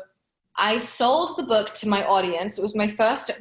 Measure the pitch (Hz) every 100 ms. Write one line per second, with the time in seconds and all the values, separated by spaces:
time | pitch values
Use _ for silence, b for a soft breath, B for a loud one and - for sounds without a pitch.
0 | - _ _ _ _ - 208 233 240 -
1 | 233 302 349 - 262 214 208 - 214 202
2 | - 196 185 170 202 - 208 214 208 208
3 | 220 247 - -